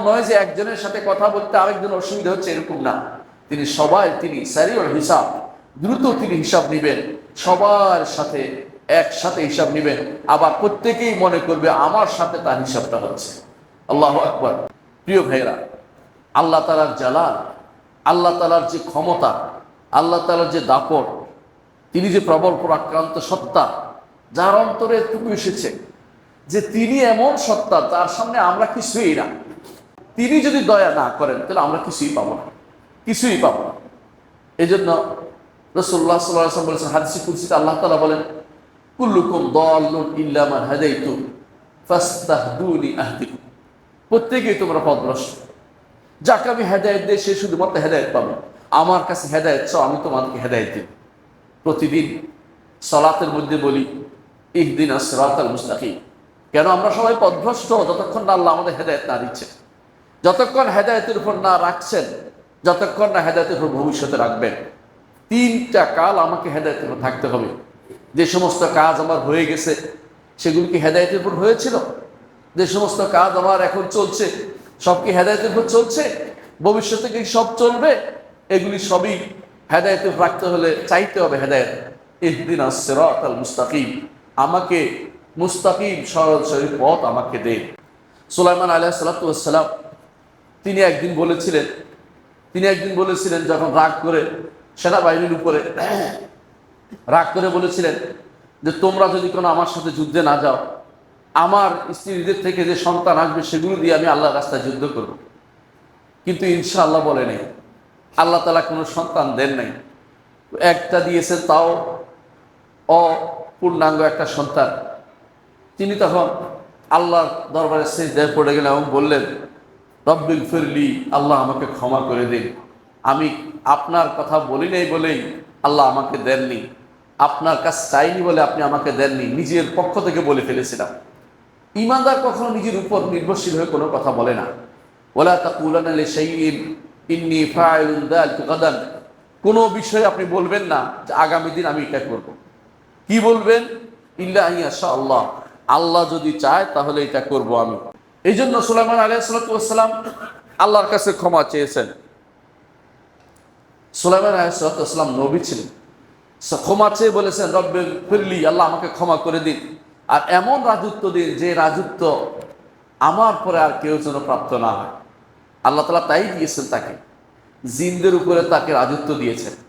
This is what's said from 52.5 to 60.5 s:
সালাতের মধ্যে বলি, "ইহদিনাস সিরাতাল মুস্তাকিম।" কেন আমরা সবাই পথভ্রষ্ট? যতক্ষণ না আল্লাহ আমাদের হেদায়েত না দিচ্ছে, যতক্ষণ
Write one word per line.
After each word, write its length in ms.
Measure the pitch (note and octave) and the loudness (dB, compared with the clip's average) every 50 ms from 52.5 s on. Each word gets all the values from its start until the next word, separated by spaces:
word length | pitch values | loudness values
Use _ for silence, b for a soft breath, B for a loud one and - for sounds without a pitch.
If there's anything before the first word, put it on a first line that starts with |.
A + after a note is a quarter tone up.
| _ _ _ _ _ _ | _ _ _ _ _ _
সালাতের 480 | - - D#3 D3 D3+ D#3 D#3 - F3 - | -6 0 2 4 4 4 4 2 -2 -2
মধ্যে 280 | D3+ D3 C#3+ C#3 D#3 | -2 -4 -2 -2 -2
বলি, 480 | D3+ C#3+ C#3 C3+ C3+ C3 - - - - - - - _ _ _ _ _ _ - | 0 0 0 0 0 -2 -4 -8 -14 -14 -16 -20 -20 _ _ _ _ _ _ 0
"ইহদিনাস 560 | F3 D#3+ C#3 - D3 D#3 D3 C3 C3 - - | 0 2 2 2 0 0 0 0 -2 -2 -2
সিরাতাল 380 | C3 B2+ C#3 C#3+ C#3 D#3 C3 A2+ | 0 2 2 2 2 0 0 -2
মুস্তাকিম।" 500 | A#2 A#2+ - - G#2 - B2+ G#2+ F2 - - - _ _ _ _ _ _ _ _ | -2 -6 -6 -6 -6 -4 -4 -6 -8 -10 -14 -20 _ _ _ _ _ _ _ _
কেন 140 | - D3 D#3 | 2 2 4
আমরা 240 | F#3 F3+ F#3 G#3 G#3 | 4 4 4 2 0
সবাই 240 | - A3+ A#3 A3+ A#3 A3+ | 0 2 2 2 2 4
পথভ্রষ্ট? 480 | G#3+ F3+ E3+ D#3+ G3 A#3+ A#3+ - - - | 4 2 2 2 -2 -4 -4 -4 -2 0
যতক্ষণ 560 | A#3 G#3 F3+ - E3+ - F#3+ - - A3 G3+ | 2 2 2 0 -2 -4 -4 -4 -4 -4 0
না 80 | G3 | 2
আল্লাহ 220 | F#3+ F3+ E3+ E3+ D#3+ | 2 4 4 2 2
আমাদের 220 | E3+ F3 F3 D#3 | 2 0 -4 -4
হেদায়েত 340 | - D3 D#3+ D3 C#3+ - - | -4 -4 -4 -4 -4 -4 -6
না 80 | B2 - | -6 -6
দিচ্ছে, 260 | - - - - - - - - - _ _ _ _ _ _ _ _ _ _ - - | -6 -8 -10 -12 -16 -16 -18 -20 -20 _ _ _ _ _ _ _ _ _ _ 0 2
যতক্ষণ 440 | F3+ F3+ - B3 - | 2 4 4 0 2